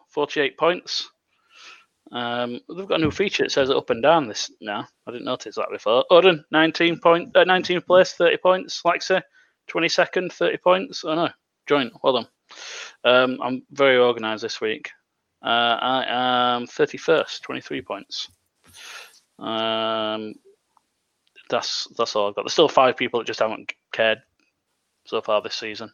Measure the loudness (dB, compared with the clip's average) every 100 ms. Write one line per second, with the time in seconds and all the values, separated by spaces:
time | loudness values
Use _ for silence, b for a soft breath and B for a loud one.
0 | _ -4 -2 0 -2 0 0 0 -4 -8
1 | -8 _ _ b b b b b b _
2 | _ -6 -4 -2 -4 -6 -12 -12 -4 0
3 | 0 0 -2 0 0 2 2 2 0 2
4 | 4 4 2 -6 -10 -10 -8 -8 -10 _
5 | -14 -10 -6 -8 -8 -8 -6 -4 0 2
6 | 6 6 6 4 0 2 2 2 0 2
7 | 4 2 2 2 4 2 0 -4 4 4
8 | 4 2 0 2 2 0 -2 -4 -2 -2
9 | 0 -2 -2 _ _ _ -10 -2 0 2
10 | 0 0 -4 -2 -2 0 2 2 0 -8
11 | -6 -2 -2 -6 _ _ -2 0 0 -4
12 | -2 0 -4 _ _ B B B B B
13 | 2 4 4 0 -6 -8 -8 0 4 6
14 | 4 2 -4 -6 -8 -6 -6 -6 -10 -18
15 | _ _ _ _ -2 0 2 0 -2 -2
16 | -2 -2 0 0 0 -2 -4 -2 -2 -2
17 | 0 0 0 -8 -12 -12 -10 -10 -10 -12
18 | -12 -12 -12 _ _ _ _ B B B
19 | B B _ -14 -8 -4 -2 -2 -2 -2
20 | -4 -6 -10 -14 _ _ _ _ _ _
21 | _ _ _ _ -6 -4 -4 -8 -8 -4
22 | -2 -2 -2 -2 -2 2 4 6 4 4
23 | -2 -4 -4 -2 -2 -4 -12 -16 _ 0
24 | 0 0 _ _ _ _ _ _ _ _
25 | -8 -6 0 -2 -2 -8 -10 -12 -14